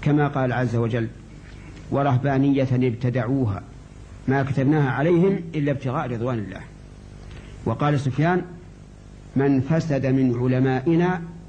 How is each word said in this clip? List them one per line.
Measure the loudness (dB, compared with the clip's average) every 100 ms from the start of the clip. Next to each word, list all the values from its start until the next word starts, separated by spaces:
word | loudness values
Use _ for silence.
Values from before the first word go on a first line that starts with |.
كما | 4 2 2
قال | 2 0
عز | 0 0 0
وجل: | 0 0 -4 -6 -18 -18 -18 -18 -16 -16 -4
"ورهبانية | 0 2 2 2 2 4 4 2
ابتدعوها | 2 2 0 -2 0 0 0 0 -2 -8 -18 -20 -20 -18 -10 0
ما | 2
كتبناها | 2 2 2 4 2
عليهم | 2 4 4 4 2 -4 -2
إلا | -2
ابتغاء | 0 -2 -4 -4
رضوان | -2 -2 -2
الله". | -4 -10 -14 -18 -18 -18 -18 -16 -16 -16 -16 -8 -4
وقال | 0 2 2
سفيان: | 0 0 2 2 -2 -12 -18 -18 -20 -20 -18 -18 -4 0
"من | 4 4
فسد | 4 0 2 0 2
من | 4 4 2
علمائنا | 2 4 4 2 2 4 4 0 -6 -14